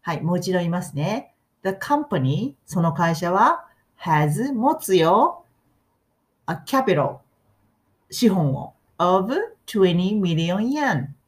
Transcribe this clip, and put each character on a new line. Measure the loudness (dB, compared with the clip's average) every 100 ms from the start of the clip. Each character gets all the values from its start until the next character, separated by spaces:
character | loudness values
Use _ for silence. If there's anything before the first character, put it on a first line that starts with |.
は | -6
い、 | -4
も | -2
う | -2
一 | -2
度 | -2
言 | -2
い |
ま | -4
す | -6 -4
ね。 | -4 -4 -8 _ _ _
The | -6
company、 | -6 -2 -2 0 -2 0 -2 -4 -10 -6
そ | 0
の | 0
会 | 2 0 0
社 | 0
は、 | 2 2 2 -6 _ _ _
has、 | 0 2 2 0 -2
持 | 0 0 0
つ | 2 2
よ、 | 4 4 2 0 _ _ _ _ _ _ _ _ _ _ -10
a | -10 -2
capital、 | -2 2 0 0 -6 _ _ _ _ _ _ _ _ _
資 | 2 2
本 | 4 0 -2
を、 | -8 _ _ -2
of | 2 2 0 -4 -4 -10 -6
twenty | 2 2 4 0 0
million | 0 0 0 -2 -2
yen | -2 -2 -2 -6 -14